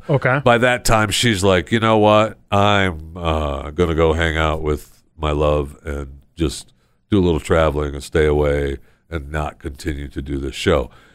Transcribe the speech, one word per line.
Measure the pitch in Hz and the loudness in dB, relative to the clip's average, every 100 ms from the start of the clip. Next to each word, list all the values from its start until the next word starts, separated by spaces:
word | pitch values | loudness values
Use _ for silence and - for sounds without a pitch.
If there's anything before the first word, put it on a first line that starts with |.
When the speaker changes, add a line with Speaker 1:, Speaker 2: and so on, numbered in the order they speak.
| - | -2
Speaker 1:
Okay. | 139 131 139 | -2 0 2
Speaker 2:
By | 127 117 | 4 4
that | 123 123 - | 4 0 2
time, | 110 107 | 2 2
she's | - 120 98 | 0 0 2
like, | 98 92 - | 4 2 2
"You | 117 | 0
know | 113 110 | 2 4
what? | 104 107 110 - _ | 4 4 2 -4 _
I'm, | 101 101 101 95 80 80 87 | 0 2 2 0 -4 -10 -6
uh, | 85 78 73 69 71 | -2 -2 -2 -6 -6
gonna | 76 85 | -2 0
go | 78 80 | 2 2
hang | 80 82 78 | 2 0 0
out | 78 80 | 0 0
with | 78 76 - _ _ - | -2 -4 -6 _ _ -6
my | 76 | -4
love | 73 76 73 71 69 | 0 2 0 -2 -8
and | 80 71 69 69 _ - | -10 -10 -10 -16 _ -4
just | 78 - - _ _ _ _ | -4 -4 -14 _ _ _ _
do | 104 | 2
a | |
little | 87 78 | 2 0
traveling | - 85 78 73 73 | 0 2 2 0 -6
and | 69 | -8
stay | - 82 76 | -4 0 2
away | 73 73 71 71 69 - _ _ | 2 0 -2 -4 -8 -14 _ _
and | 82 69 | -10 -8
not | 78 76 - | -6 -6 -8
continue | 76 67 82 71 71 | -14 -10 -8 -8 -10
to | 73 | -10
do | 69 69 | -8 -6
this | 67 - | -6 -4
show." | - 76 62 - _ | 0 0 0 -10 _